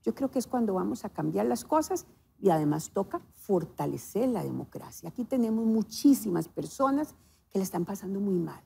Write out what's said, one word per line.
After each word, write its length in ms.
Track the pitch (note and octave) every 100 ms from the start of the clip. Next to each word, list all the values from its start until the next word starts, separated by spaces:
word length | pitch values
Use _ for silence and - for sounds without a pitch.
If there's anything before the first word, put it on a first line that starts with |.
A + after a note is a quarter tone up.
yo 140 | - A3+
creo 160 | C4+
que 80 | C4+
es 80 | A3
cuando 260 | B3+ A3+
vamos 320 | F#3 F#3+ A3 G3+
a 40 |
cambiar 360 | - D#3 F#3 A3+
las 180 | A#3+
cosas 440 | - D#4 D#4 F#4 - - _ _
y 100 | G3
además 400 | D#3+ D3+ D3+ -
toca 300 | - G3 F4 -
fortalecer 960 | - - F#3+ D#3+ - D3 C#3 - G3 B3+
la 140 | A3
democracia. 680 | C#3 B2+ B2+ - - - -
Aquí 160 | - A#3+
tenemos 380 | C4 A3+ A3 A3+
muchísimas 840 | A3 G#3 - D4 C#4 G#3+ E3+ E3
personas 680 | - D#3 - C4+ C#4 D4+ - _ _ _
que 100 | G3+
le 40 |
están 220 | F#3+ F3 F3
pasando 340 | G3+ F#3+ G3
muy 200 | G3+ F3+
mal 240 | D#3+ -